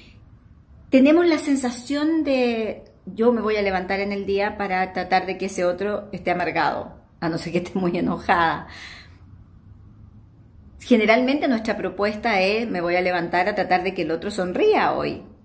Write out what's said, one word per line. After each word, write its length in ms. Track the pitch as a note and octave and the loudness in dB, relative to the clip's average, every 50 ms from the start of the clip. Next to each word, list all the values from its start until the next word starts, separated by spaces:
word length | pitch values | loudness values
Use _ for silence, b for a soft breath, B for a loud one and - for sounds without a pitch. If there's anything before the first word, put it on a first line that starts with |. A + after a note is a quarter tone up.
| B B B B - - - - - - - - - - - - - - | B B B B -20 -20 -20 -20 -20 -20 -20 -20 -20 -20 -20 -20 -2 4
tenemos 340 | - C4 C4+ D4 D#4 F4 F4 | 6 6 8 8 8 6 6
la 120 | F4 D4+ - | 4 2 2
sensación 840 | - D4 C#4 C4+ B3+ A#3+ A#3+ - - - C#4 C#4+ D4+ D#4 E4 D#4+ D4 | 2 0 0 0 0 -2 -4 -6 -6 -6 -2 0 0 2 2 0 2
de, 580 | C#4+ C4 B3+ B3 A#3+ A3+ A3 A3 G3+ - - - - - - _ | 2 2 2 2 0 0 -2 -4 -4 -6 -10 -14 -20 -20 -18 _
"Yo 260 | F#3+ F#3 G#3 A3+ B3 | -12 -4 2 4 4
me 80 | B3 A3 | 4 4
voy 160 | G3+ G#3+ G#3+ | 2 0 0
a 60 | G#3 | 0
levantar 380 | G3+ G3 F#3+ F3+ F3+ F#3 G3 F#3+ | 0 0 0 -2 -2 -2 -2 -2
en 100 | G3+ G3+ | -2 -2
el 160 | G3+ G3 G3 | -4 -4 -2
día 320 | G3 G3 G3 G3+ G#3+ G#3 - | -2 0 0 0 -2 -2 -4
para 340 | G3+ F#3+ F#3 F#3 F#3 F#3 | -4 -2 0 -2 -2 -2
tratar 320 | F#3 F#3 F3+ F3+ F#3+ F#3 F3+ | -4 -6 -2 0 0 0 0
de 140 | F#3 F#3 F#3 | 0 -4 -4
que 80 | F#3+ | -6
ese 180 | F#3 - F#3+ F3+ | -6 -2 0 0
otro 440 | F3+ F3 F3 G3 G#3 G#3 G3+ - - | 0 0 0 -2 -4 -4 -6 -8 -10
esté 220 | - F3 - F#3 | -12 -6 -4 -2
amargado, 640 | F3 F3+ F3 D#3+ E3 E3+ D3+ C#3 - - - - - - - _ - - | -2 -2 -2 -2 0 0 0 0 0 -4 -6 -10 -14 -20 -20 _ -12 -6
a 80 | F3 D#3+ | -6 -4
no 100 | E3 - | -4 -4
ser 140 | - E3+ | -6 -4
que 60 | D#3 F3+ | -4 -4
esté 200 | F3 - - F#3+ | -6 -4 -4 -2
muy 180 | F#3 F3 F3 | -2 -2 0
enojada". 680 | F3 E3+ F3 F3 E3+ - - F#3+ F3 E3 D#3+ D3 - - B B B B B B B B B B B B - - - - - - - - - - - - - - - - - - - - - - - - - - - - - - - | 0 -2 -2 -4 -4 0 0 2 4 4 2 0 -2 -6 B B B B B B B B B B B B -20 -20 -20 -20 -20 -20 -20 -20 -20 -20 -20 -20 -20 -20 -20 -20 -20 -20 -20 -20 -20 -20 -20 -20 -20 -20 -20 -20 -20 -20 -20
Generalmente 680 | - - A#3+ G#3+ G#3+ G#3 A3 B3 B3+ C4 C#4+ D4+ F4 | 0 2 4 4 6 4 4 4 4 2 0 0 0
nuestra 300 | D4 A#3+ A3 - A3 G3+ | 0 0 0 -2 -4 -4
propuesta 640 | G#3 E3+ F3+ F#3 - G3+ G#3+ G#3+ G#3+ A#3+ A#3 G#3+ F#3+ | -4 -4 -6 -2 -2 -2 -2 -2 -2 -2 0 2 2
es, 280 | F#3 G3 G#3 A3+ A#3+ A3 | 2 2 2 0 -2 -4
"Me 120 | F#3+ F3 | -4 -2
voy 160 | E3+ F3 F3 | -2 0 0
a 60 | F3+ | 2
levantar 460 | F3+ F3+ F3+ F3 E3+ E3+ F3 F3 F#3 G#3 | 2 0 0 -2 -2 0 0 0 0 0
a 60 | G#3 | 0
tratar 300 | G3+ F3+ - F3+ F3+ F3 | -2 0 2 0 0 0
de 100 | G3 F#3+ | -2 -4
que 80 | F#3+ | -2
el 80 | F3 D#3+ | -2 -2
otro 220 | D#3+ E3 - G#3 | -4 -4 -4 -6
sonría 600 | G3+ G3 F3+ F3+ - C4 G#4+ G#4+ G#4 C4 F3+ D3 | -4 -4 -4 -4 0 2 2 4 4 4 2 2
hoy, 300 | C3+ C#3 D3 D3 - - - - - - - | 0 0 -2 -4 -6 -8 -12 -18 -20 -20 -20